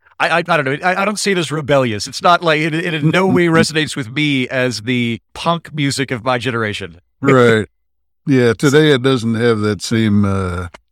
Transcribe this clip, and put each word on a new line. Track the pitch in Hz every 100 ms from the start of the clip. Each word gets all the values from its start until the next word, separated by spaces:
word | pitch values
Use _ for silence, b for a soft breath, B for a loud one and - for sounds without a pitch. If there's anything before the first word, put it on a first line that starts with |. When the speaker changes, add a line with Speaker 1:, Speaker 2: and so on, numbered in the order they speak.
| b -
Speaker 1:
I, | 160
I, | 165
I |
don't | 175 165 131
know. | 151
I, | 180 185
I | 196
don't | 196
see | 208
it | 180
as | 147
rebellious. | 151 139 139 127 104 -
It's | -
not | 185 175
like, | 170 151
it, | 160
it | 156 175 156
in | 156
no | 175 190
way | 180 170
Speaker 2:
<laughs> | 160
Speaker 1:
resonates | 156 156 143 143
with | 110
me | 143 151 135 123
as | 131 127 107
the | 107 123 117 117 - -
punk | 165 170 -
music | 151 139 135 131
of | 123
my | 123 123
generation. | 127 117 107 101 90 80 _ _
Speaker 2:
Right. | 135 127 120 110 - _ _ _ _ _ -
Yeah, | 131 120
today | 107 147 147 156
it | 131
doesn't | 131 131 113 113
have | 120 107
that | 104 107
same, | - 113 110 104 101
uh, | 95 92 90 87 - _